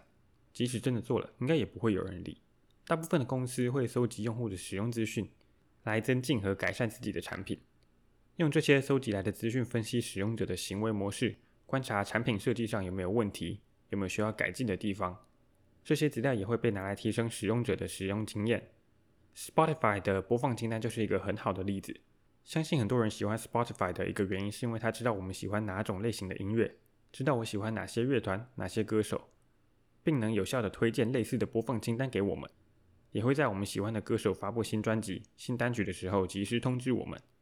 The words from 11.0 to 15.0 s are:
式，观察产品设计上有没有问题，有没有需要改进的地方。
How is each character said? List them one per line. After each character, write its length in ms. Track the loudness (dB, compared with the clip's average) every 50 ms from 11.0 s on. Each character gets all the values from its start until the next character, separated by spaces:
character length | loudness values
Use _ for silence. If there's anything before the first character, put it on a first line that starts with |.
| -2 -2
式， 240 | -2 0 -2 -2 -2 -4 _ _ _ _ _
观 180 | -4 -4 -4 -2
察 180 | 0 0 0
产 220 | 0 0 0 0 0
品 160 | 0 0 0
设 140 | 0 0 0
计 120 | 0 -2
上 180 | -2 -2 -2 -2
有 60 | -4
没 120 | -4 -2
有 100 | -2 0
问 180 | 2 2 2 0
题， 300 | -2 -4 -6 -6 -8 -8 _ _ _ _ _ -6
有 80 | -2
没 80 | -2 -2
有 20 |
需 140 | -2 0 0
要 100 | 0 0
改 180 | 0 0 0 -2
进 160 | 0 -2 -2
的 120 | -2 -2
地 160 | 0 -2 -2 -2
方。 320 | -2